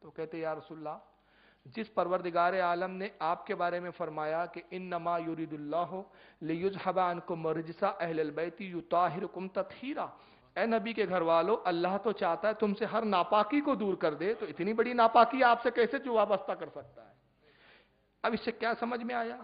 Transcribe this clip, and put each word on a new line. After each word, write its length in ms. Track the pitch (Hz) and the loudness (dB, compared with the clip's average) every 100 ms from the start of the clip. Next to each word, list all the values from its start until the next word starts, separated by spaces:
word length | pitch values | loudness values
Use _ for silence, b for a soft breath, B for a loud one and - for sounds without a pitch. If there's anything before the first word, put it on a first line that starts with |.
तो 80 | 160 | -18
कहते, 280 | 165 160 165 | -10 -8 -6
"या 140 | 160 | -4
रसूलल्लाह, 580 | 156 - 156 151 175 - _ b b b b - | -6 -10 -12 -10 -10 -16 _ b b b b -12
जिस 220 | 226 214 | -8 -2
परवरदिगार 680 | - 175 185 175 170 175 | 0 2 0 2 2 4
आलम 360 | 185 175 175 185 | 4 2 2 -2
ने 200 | 185 208 - | -4 -8 -2
आपके 320 | 160 175 - | -2 -2 -4
बारे 260 | 190 175 175 | -2 -2 -2
में 100 | 180 | -6
फरमाया 560 | 165 160 156 151 160 175 | -6 -6 -4 -2 -2 -4
कि 160 | 175 - | -8 -12
इन्नमा 460 | 185 185 175 170 170 | -10 -6 -4 -2 -2
युरिदुल्लाहु 840 | 165 160 156 151 147 160 175 185 202 B B B | -2 -4 -6 -8 -4 -2 -2 -6 -10 B B B
लियुज़हिबा 680 | 156 165 190 190 190 180 180 | -4 0 -2 -2 -2 0 0
अन्कुम 380 | 175 - 170 160 | -2 -6 -4 -2
रिजसा 400 | 160 160 165 196 | -2 -4 -2 -2
अहलल 420 | 202 170 165 151 | 0 -2 0 -2
बैति 420 | 147 170 170 190 | -2 -6 -6 -8
युताहिरुकुम 760 | 170 160 175 175 160 196 180 190 | -8 0 2 2 0 -6 -6 -6
तत्हीरा, 640 | 196 190 - 254 302 156 - B B B 175 | -4 -6 -8 -8 -8 -8 -12 B B B -2
ए 100 | 226 | 0
नबी 260 | 226 220 | 0 0
के 120 | 220 190 | -2 0
घर 160 | 185 | 2
वालों, 340 | 165 165 175 226 | 4 4 4 2
अल्लाह 420 | 180 170 175 196 | 2 0 0 0
तो 140 | 214 | -2
चाहता 360 | 202 180 165 214 | 0 0 2 0
है 60 | |
तुमसे 300 | 214 214 196 | 2 0 0
हर 200 | 208 214 | -2 0
नापाकी 560 | 220 185 170 214 208 285 | 2 2 4 4 4 2
को 160 | 294 220 | 2 0
दूर 200 | 208 175 | 0 0
कर 180 | 165 | 0
दे, 200 | 147 185 | 0 -2
तो 120 | 233 190 | -2 -6
इतनी 260 | 147 185 | -4 -2
बड़ी 220 | 226 240 | 0 2
नापाकी 480 | 240 226 240 226 262 | 4 6 8 6 6
आपसे 280 | 247 233 254 | 6 6 2
कैसे 280 | 240 233 269 | 2 2 2
जो 160 | 262 | 0
वाबस्ता 400 | 220 208 196 - | 2 2 2 -2
कर 140 | 180 156 | -6 -8
सकता 340 | 143 135 - | -12 -18 -20
है?" 120 | 107 _ _ _ b b b b b b _ _ | -20 _ _ _ b b b b b b _ _
अब 100 | 226 | -2
इससे 180 | 220 - | 0 -2
क्या 220 | 226 226 | -2 -2
समझ 280 | 226 233 247 | 0 -2 -4
में 120 | 240 | -4
आया? 220 | 240 233 247 | -4 -4 -8